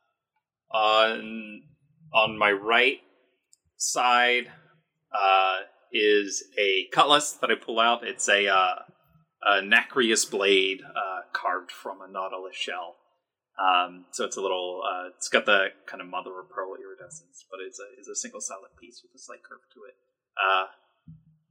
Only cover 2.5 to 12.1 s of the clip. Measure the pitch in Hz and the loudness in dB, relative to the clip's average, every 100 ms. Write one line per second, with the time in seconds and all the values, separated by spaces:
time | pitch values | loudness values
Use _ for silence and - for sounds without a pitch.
2.5 | 98 107 120 131 139 _ _ _ _ _ | 2 2 2 2 0 _ _ _ _ _
3.5 | _ _ - - 143 123 123 120 123 120 | _ _ -10 -6 0 2 4 4 0 -4
4.5 | - _ _ _ _ _ 104 95 95 95 | -14 _ _ _ _ _ 0 4 4 4
5.5 | 92 101 _ _ 113 104 104 98 - - | -2 -8 _ _ 0 4 4 0 -8 -6
6.5 | - 101 95 - 156 147 147 - - 117 | -2 0 0 0 2 4 4 2 -4 -2
7.5 | 107 - 113 117 120 107 95 - 101 101 | -2 -2 0 2 0 -4 -4 0 2 4
8.5 | 95 92 - - _ _ _ _ _ 104 | 4 2 -2 -10 _ _ _ _ _ 0
9.5 | 98 98 117 - 135 113 110 - 101 98 | 0 2 0 2 0 2 2 0 0 4
10.5 | 95 95 95 - - 95 92 - - 98 | 4 2 -4 -10 -8 -8 -8 -10 -6 -4
11.5 | 90 90 - 107 95 95 | -4 -8 -14 -14 -14 -12